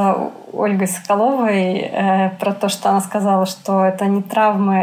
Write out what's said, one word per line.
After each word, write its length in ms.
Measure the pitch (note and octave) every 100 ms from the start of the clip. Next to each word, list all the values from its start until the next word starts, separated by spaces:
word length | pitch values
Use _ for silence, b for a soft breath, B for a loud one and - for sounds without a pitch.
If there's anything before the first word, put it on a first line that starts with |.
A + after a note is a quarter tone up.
| G3+ - - - -
Ольгой 340 | - G#3 G3 F#3
Соколовой, 920 | - - G3+ A#3 C#4 A3+ G3 F#3 F#3+
э, 500 | - - G3 F#3+ F#3+ F#3+
про 120 | G3+
то, 140 | G3 G3
что 220 | - G3+
она 100 | G3
сказала, 460 | F#3+ G#3+ G3+ F#3+ F#3+
что 400 | - - G3 F#3+
это 200 | F#3 G3
не 160 | G3+
травмы, 540 | G3 A3 G#3+ G3+ G3 G3